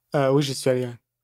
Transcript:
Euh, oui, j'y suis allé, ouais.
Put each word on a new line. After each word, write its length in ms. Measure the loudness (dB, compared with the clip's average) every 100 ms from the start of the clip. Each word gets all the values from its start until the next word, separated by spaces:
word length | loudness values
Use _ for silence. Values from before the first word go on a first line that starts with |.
| _
Euh, 160 | 0 2
oui, 120 | 2
j'y 120 | 0
suis 140 | -2 0
allé, 140 | 0
ouais. 140 | -2 -10 _ _